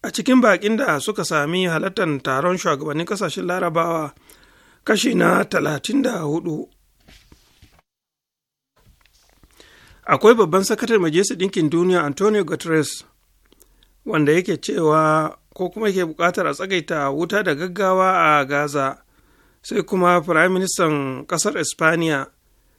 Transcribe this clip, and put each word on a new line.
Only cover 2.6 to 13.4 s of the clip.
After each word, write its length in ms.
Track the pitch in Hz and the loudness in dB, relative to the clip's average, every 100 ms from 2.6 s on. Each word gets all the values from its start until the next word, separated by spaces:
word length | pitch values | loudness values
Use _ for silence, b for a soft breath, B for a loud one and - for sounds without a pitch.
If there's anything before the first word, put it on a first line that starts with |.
| 180 139 151 147 170 | -2 -2 -4 -4 -4
ƙasashen 400 | 202 175 190 180 | -4 -4 -4 -4
Larabawa, 680 | 180 175 165 165 165 151 b b b b b b b - | -2 -2 0 -2 -2 -6 b b b b b b b 0
kashi 300 | 214 247 185 | 0 2 2
na 280 | 170 185 | 2 2
talatin 600 | - 180 147 143 - 277 | 0 -2 -2 -4 -2 0
da 180 | 254 208 | 0 -2
hudu. 480 | 151 165 175 151 - _ _ _ _ - _ - _ _ _ _ _ _ _ _ _ _ _ _ _ _ _ _ _ _ _ _ _ b b b b b - | -4 -4 -4 -8 -10 _ _ _ _ -20 _ -20 _ _ _ _ _ _ _ _ _ _ _ _ _ _ _ _ _ _ _ _ _ b b b b b -2
Akwai 260 | 143 214 | 6 6
babban 300 | 233 175 185 | 6 4 2
sakataren 380 | 190 220 233 220 | 0 -2 0 2
Majalisar 360 | 165 165 196 170 | 2 0 0 -2
Ɗinkin 320 | 190 190 156 | -4 0 0
Duniya, 340 | 165 180 180 | 2 2 2
Antonio 400 | 147 139 208 208 | 0 0 0 2
Guterres, 600 | 165 160 170 160 147 - - _ _ _ | -2 -6 0 0 0 -8 -18 _ _ _